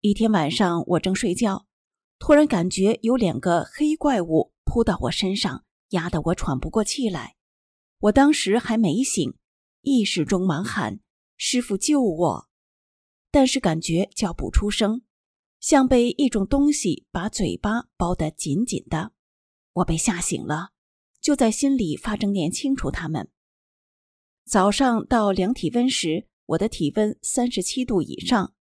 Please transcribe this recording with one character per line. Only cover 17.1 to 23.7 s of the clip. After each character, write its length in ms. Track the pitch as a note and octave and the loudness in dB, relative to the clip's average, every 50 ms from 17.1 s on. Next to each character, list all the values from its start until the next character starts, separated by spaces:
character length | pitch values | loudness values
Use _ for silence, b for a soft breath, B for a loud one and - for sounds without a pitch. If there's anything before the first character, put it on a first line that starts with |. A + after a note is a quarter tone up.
把 180 | _ F3 E3+ G#3+ | _ -6 -6 -6
嘴 280 | - - G3+ C3 E2+ | -4 -2 -2 -2 -2
巴 300 | - - G#3 G#3+ A#3 - _ _ | -2 -2 -2 -2 -2 -6 _ _
包 180 | _ F3+ F3 F3+ | _ -2 -2 0
得 160 | - E3 D3+ | -2 -2 -4
紧 340 | D#3 - - D#3+ C#3 F3 A#3 | -4 -6 -6 -4 -2 -2 -2
紧 220 | - - - - - | -2 -4 -8 -6 -4
的。 220 | - D#3 E3+ A3 _ _ _ _ _ _ _ _ _ _ _ _ _ | -6 -6 -6 -8 _ _ _ _ _ _ _ _ _ _ _ _ _
我 120 | F3+ F3+ | -4 0
被 120 | - D#3+ | 0 0
吓 240 | D#3+ - - F#3+ E3+ | 0 0 -2 -2 -2
醒 200 | F3 - F3+ - | -4 -4 -6 -6
了， 300 | - - D3+ D#3 F3 - _ _ _ _ _ _ _ _ _ _ | -6 -6 -6 -6 -8 -12 _ _ _ _ _ _ _ _ _ _
就 140 | - - D4 | -2 -2 2
在 160 | C4 B3+ A3+ | 2 2 2
心 260 | A3 - - C#4 C#4 | 2 0 0 0 2
里 200 | B3+ A3 D#3+ D3 | 0 0 -2 -4
发 200 | - - A3 G#3+ | -6 -6 -6 -4
正 160 | G3+ G#3+ G3+ G3+ | -2 -2 -2 -2
念 160 | G3 D#3 D#3 | 0 -2 -2
清 280 | F#3+ - - C4+ C4+ | -4 -4 -4 -4 -4
除 160 | C4 - C3+ - | -2 -2 -6 -6
他 160 | - F3 D3+ | -6 -6 -6
们。 200 | D#3 C#3 F#2+ - _ _ _ _ _ _ _ _ | -6 -6 -6 -8 _ _ _ _ _ _ _ _